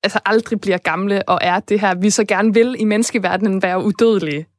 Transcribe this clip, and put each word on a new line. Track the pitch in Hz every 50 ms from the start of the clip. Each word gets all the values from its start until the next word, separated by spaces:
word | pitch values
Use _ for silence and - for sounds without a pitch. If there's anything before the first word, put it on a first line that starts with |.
| -
altså, | 202 - 214 -
aldrig | 190 208 220 220 - - 208
bliver | - 196 185 180
gamle, | _ 180 160 170 190 202 202 196 - -
og | 185 180 -
er | 175 175 190
det | 208 - 208 208
her, | 202 202 180
vi | 180 185 208
så | 196 - 220
gerne | 202 208 185 208 226 208
vil | 226 233 247 254 -
i | 220
menneskeverdenen | 214 208 214 233 - - 240 190 180 180 185 196 220 190 190 185
være | 185 180 185 190
udødelige? | 208 190 - 233 226 220 196 165 156 147 147 160 _ _